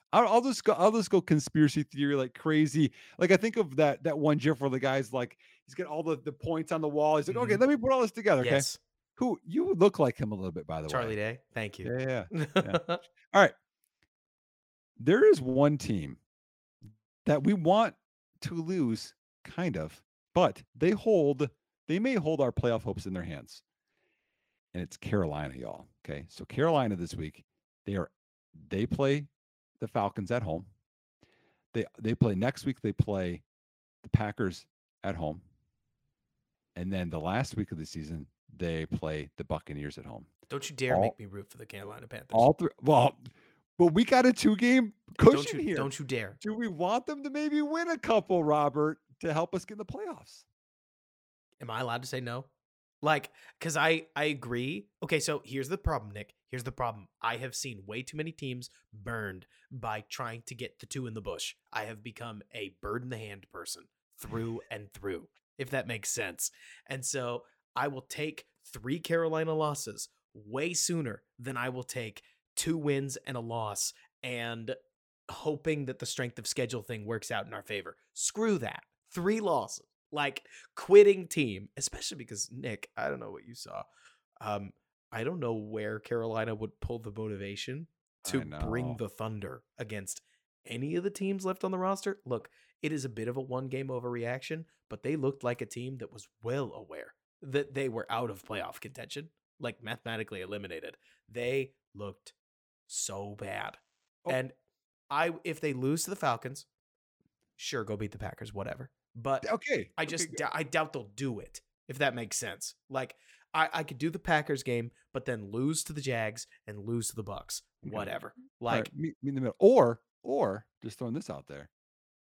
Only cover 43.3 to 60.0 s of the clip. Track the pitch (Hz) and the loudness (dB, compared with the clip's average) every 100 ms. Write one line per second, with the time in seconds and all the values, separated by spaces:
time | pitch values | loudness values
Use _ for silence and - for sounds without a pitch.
43.3 | - _ _ _ - 175 160 233 254 254 | -20 _ _ _ 6 6 8 6 8 8
44.3 | - 208 208 240 262 220 - _ - - | 8 4 6 8 6 6 -4 _ 10 10
45.3 | 294 143 - 294 156 139 135 135 127 101 | 10 2 -2 0 0 -2 -4 -4 -2 -4
46.3 | - 208 214 233 156 180 233 247 285 277 | -8 -6 -4 -4 0 0 0 -2 -6 -4
47.3 | 285 302 294 294 330 339 320 - 220 - | -2 0 2 2 0 -2 -2 2 2 4
48.3 | 180 151 151 147 139 151 156 _ _ 170 | 2 4 4 4 2 0 -2 _ _ -2
49.3 | 156 170 190 - 208 196 - 214 294 120 | 0 0 -4 -6 -12 -10 -8 -10 -10 -16
50.3 | - _ _ _ _ _ _ _ _ _ | -20 _ _ _ _ _ _ _ _ _
51.3 | _ _ _ 123 113 127 120 127 127 120 | _ _ _ -8 -4 -4 -4 -6 -8 -6
52.3 | 123 - _ _ _ _ _ 147 151 - | -8 -10 _ _ _ _ _ 2 2 0
53.3 | - - _ 165 147 156 165 160 - 151 | -18 -20 _ -4 2 4 4 0 -2 -2
54.3 | 143 117 120 127 190 - _ 165 156 151 | -2 -4 -4 -2 -6 -12 _ -2 0 0
55.3 | 147 - 135 131 190 - 131 104 101 104 | -4 -4 -6 -4 -4 -2 -4 -6 -12 -14
56.3 | _ _ 127 120 - 123 107 92 _ 117 | _ _ -8 -8 -4 -6 -6 -16 _ -4
57.3 | 117 127 - 135 104 98 113 131 151 160 | -2 -6 -8 -8 -10 -10 -10 -8 -8 -8
58.3 | 160 139 123 123 _ _ 107 98 117 104 | -8 -8 -8 -12 _ _ -14 -8 -6 -6
59.3 | 92 - _ _ 131 117 107 | -10 -16 _ _ -10 -6 -8